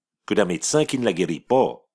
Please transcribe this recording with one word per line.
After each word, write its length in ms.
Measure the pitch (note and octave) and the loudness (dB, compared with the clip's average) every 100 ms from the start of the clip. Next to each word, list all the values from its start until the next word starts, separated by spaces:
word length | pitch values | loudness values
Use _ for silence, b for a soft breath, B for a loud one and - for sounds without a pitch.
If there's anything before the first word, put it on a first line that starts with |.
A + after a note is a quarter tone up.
| _ _ - | _ _ -4
que 80 | |
d'un 120 | - G2 | 0 0
médecin 380 | F2+ - D3+ | -2 -2 0
qui 160 | D3+ C3 | 0 0
ne 60 | A#2 | -2
la 80 | |
guérit 260 | F2 F2 - | 0 -2 -4
pas. » 460 | - B2+ G2+ - _ | 0 2 2 -2 _